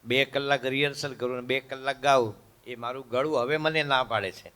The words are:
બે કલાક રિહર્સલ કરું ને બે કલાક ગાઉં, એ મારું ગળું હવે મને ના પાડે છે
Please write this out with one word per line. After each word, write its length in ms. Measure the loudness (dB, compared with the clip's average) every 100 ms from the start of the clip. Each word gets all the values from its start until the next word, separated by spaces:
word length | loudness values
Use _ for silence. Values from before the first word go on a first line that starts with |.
| 0
બે 200 | 2 2
કલાક 400 | 0 0 0 0
રિહર્સલ 480 | 0 0 -2 -8
કરું 220 | -4 -4 -4
ને 60 |
બે 180 | -2 -4
કલાક 400 | -2 -8 -6 0
ગાઉં, 360 | 4 6 4 -2 -18 _ -14
એ 80 | -8
મારું 340 | -8 -8 -4
ગળું 320 | -2 0 0
હવે 160 | 0 0
મને 260 | 0 0
ના 200 | 2 2
પાડે 280 | 2 0 -2
છે 200 | -8 -20